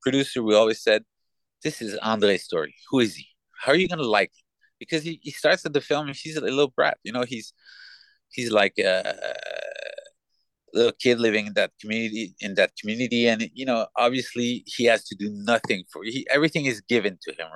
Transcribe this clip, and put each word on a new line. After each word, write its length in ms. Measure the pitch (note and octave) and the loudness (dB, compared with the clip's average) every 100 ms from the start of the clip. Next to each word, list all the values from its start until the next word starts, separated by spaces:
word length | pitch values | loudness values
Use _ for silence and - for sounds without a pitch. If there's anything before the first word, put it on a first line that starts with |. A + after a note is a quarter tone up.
producer, 400 | C3 C3+ C#3 C3 | 0 0 0 -2
we 120 | A2 | 4
always 280 | G#2 A2 A2+ | 6 4 2
said, 220 | - G#2+ - _ _ _ _ _ | 2 2 0 _ _ _ _ _
"This 200 | D3+ - | -8 -6
is 140 | A2 G2+ | -8 -4
Andre's 480 | A2 A2 G2+ F#2 | -2 4 4 4
story. 300 | - E2+ D2 - - | -2 -4 -4 -10 -2
Who 100 | C3+ | 2
is 160 | A2 D#2 | 2 -2
he? 100 | - _ _ - | -18 _ _ -6
How 120 | - | 2
are 40 | D#3+ | 2
you 120 | F#3 | 2
gonna 140 | E3+ | -2
like 280 | B2 G#2 G2 | 0 2 0
him?" 140 | _ _ _ _ - | _ _ _ _ -18
Because 240 | - E3 | -4 -4
he, 160 | D#3+ D#3+ | -4 -10
he 100 | D3+ | -12
starts 340 | - D#3 F3+ E3+ | -2 2 2 0
at 60 | |
the 80 | C#3+ | -2
film 260 | - D3 D3 | 0 -2 -4
and 100 | C3+ | -10
he's 200 | D#3 D#3 | -10 -6
a 40 | |
little 280 | G#2+ C3+ C#3+ | -2 0 0
brat, 300 | - D#3 - | 2 0 -2
you 100 | - | -6
know, 120 | B2 | -4
he's, 280 | B2 A#2 - - _ - - - _ _ _ | -4 -6 -12 -20 _ -20 -20 -20 _ _ _
he's 240 | - A#2 | -8 2
like 220 | G#2+ G2+ - | 4 4 2
a 560 | G2 F#2 - - - - - - - - - - - _ _ _ _ _ _ | 2 2 -2 -6 -8 -10 -10 -10 -10 -12 -12 -14 -18 _ _ _ _ _ _
little 200 | G#2+ A#2 | 2 2
kid 260 | - B2+ A#2 | 4 2 4
living 300 | A#2 G#2+ G#2 | 4 2 0
in 60 | |
that 180 | G2+ F#2+ - | 0 0 -2
community, 560 | G#2+ A2 A2+ G#2+ G2 - | -6 -4 -4 -4 -8 -8
in 160 | G#2+ | -4
that 160 | F#2+ F#2 - | 2 0 0
community. 480 | G#2+ A2+ B2 A#2+ A#2 | -6 -4 0 2 2
And, 240 | A2 A2+ | 2 -2
you 120 | - C3 | -6 -2
know, 220 | A#2 - - | -2 -2 0
obviously 680 | A#2+ C3 - A#2+ A#2+ A#2+ - | 0 0 -6 -4 -4 -4 -8
he 180 | - | 2
has 180 | A#2 A2 - | 4 4 0
to 100 | G2 | -8
do 140 | G#2 | -8
nothing 500 | G#2 A#2+ A#2 - G2+ - | -4 0 0 0 -4 -6
for, 140 | D2+ | -12
he, 220 | G#2 B2+ - | -10 -8 -2
everything 360 | C#3 D#3 E3 C#3 | 0 0 0 -4
is 140 | A2 | -4
given 360 | - A#2+ G2+ F2+ | 0 0 0 -4
to 100 | D#2 | -12
him, 160 | - E2 | -12 -8